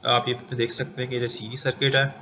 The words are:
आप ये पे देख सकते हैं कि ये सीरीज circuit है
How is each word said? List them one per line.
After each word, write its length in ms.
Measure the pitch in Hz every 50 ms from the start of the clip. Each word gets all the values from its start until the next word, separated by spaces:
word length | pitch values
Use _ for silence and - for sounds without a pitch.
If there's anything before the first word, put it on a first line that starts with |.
| -
आप 200 | 123 120 120 120 127
ये 60 | 123
पे 220 | 123 - - 131
देख 160 | 120 117 117
सकते 300 | - - 131 - - 127
हैं 100 | 127 127
कि 60 | 127 120
ये 100 | 120 117
सीरीज 320 | - - 104 110 143 139
circuit 360 | - 135 123 - 139 139 135
है 200 | 135 139 139 - -